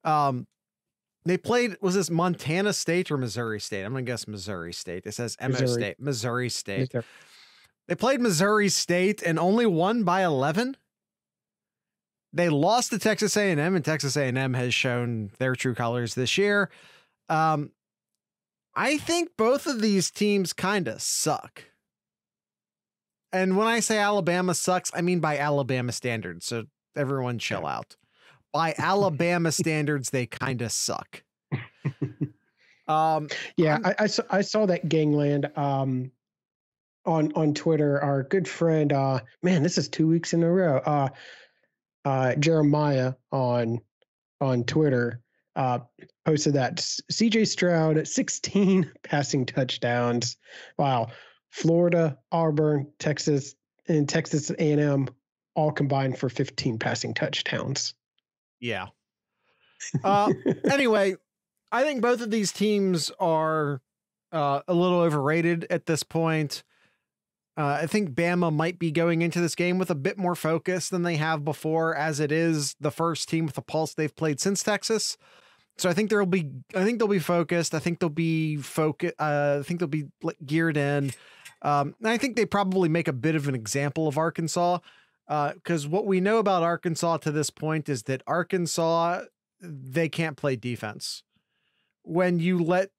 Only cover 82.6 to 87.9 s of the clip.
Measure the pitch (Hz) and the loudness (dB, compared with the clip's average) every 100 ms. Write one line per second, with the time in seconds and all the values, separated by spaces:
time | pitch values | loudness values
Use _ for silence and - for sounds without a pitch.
82.6 | 196 185 175 165 160 131 143 156 139 127 | 0 2 2 2 0 -2 0 0 -2 -4
83.6 | 107 143 143 147 156 143 160 - 165 - | -4 -2 -2 -2 -2 0 -2 -2 -4 0
84.6 | 175 175 - _ _ _ - 151 147 - | 0 0 -4 _ _ _ -4 -2 -2 -4
85.6 | - 170 143 180 214 190 190 226 208 185 | -4 -4 0 -2 2 2 4 2 4 2
86.6 | 170 170 180 165 170 165 - 151 147 - | 2 0 -2 0 0 0 0 -2 -2 -4
87.6 | 151 156 147 | -2 -2 -2